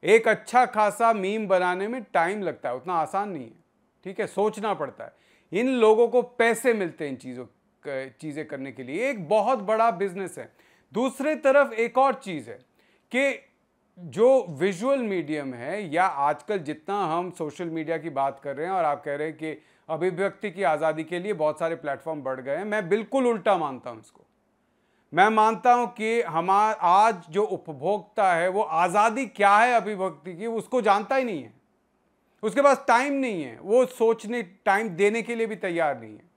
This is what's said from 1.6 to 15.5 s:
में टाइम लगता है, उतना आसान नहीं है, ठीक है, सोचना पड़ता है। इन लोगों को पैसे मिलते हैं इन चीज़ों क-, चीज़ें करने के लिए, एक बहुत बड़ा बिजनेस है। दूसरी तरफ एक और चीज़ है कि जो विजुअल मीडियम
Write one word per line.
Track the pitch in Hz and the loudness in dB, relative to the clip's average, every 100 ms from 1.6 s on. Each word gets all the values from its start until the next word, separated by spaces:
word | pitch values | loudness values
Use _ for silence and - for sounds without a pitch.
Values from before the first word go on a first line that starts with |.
| 180 180 202 | 2 -2 -4
में | 254 208 | -6 -2
टाइम | 185 170 208 | 0 0 -2
लगता | 180 131 135 | -6 -6 -6
है, | |
उतना | 123 143 | -6 -4
आसान | 175 147 190 208 | -4 -2 -4 -6
नहीं | 170 | -8
है, | 113 - _ _ _ _ | -12 -20 _ _ _ _
ठीक | 180 190 | -14 -6
है, | 190 | -6
सोचना | - 208 214 214 | 0 -2 -2 -4
पड़ता | 170 139 - | -4 -6 -10
है। | 113 _ _ _ _ | -18 _ _ _ _
इन | 180 247 | -2 0
लोगों | 254 220 220 233 | 4 6 6 4
को | 247 | 2
पैसे | 240 - 233 220 254 | 0 2 2 4 0
मिलते | 226 175 - | 0 -2 -6
हैं | 151 | -8
इन | 127 | -8
चीज़ों | 127 123 120 _ _ _ 147 | -12 -14 -14 _ _ _ -10
क-, | 135 135 120 | -8 -10 _
चीज़ें | 156 147 151 | -12 -10 -10
करने | 143 135 | -10 -12
के | 120 | -12
लिए, | 127 156 254 | -10 -4 -4
एक | 233 151 | -6 0
बहुत | 214 208 262 | 0 2 -2
बड़ा | 196 220 226 | -2 2 2
बिजनेस | 185 196 180 185 - | 0 -6 -6 -10 -12
है। | 113 _ _ _ _ | -18 _ _ _ _
दूसरी | 202 254 - 285 | -4 -4 -2 -4
तरफ | 311 277 269 269 | 0 4 4 4
एक | 220 233 - | 0 -2 2
और | 269 | 2
चीज़ | - 196 160 117 | 0 -6 -10 -10
है | 104 _ _ _ _ _ | -18 _ _ _ _ _
कि | 240 277 240 _ _ _ _ _ - | -2 -2 -2 _ _ _ _ _ -20
जो | 175 135 233 262 175 | -12 2 4 4 2
विजुअल | 143 185 175 247 277 | -2 -2 0 -2 0
मीडियम | 226 190 147 151 135 | 0 -4 -4 -6 -6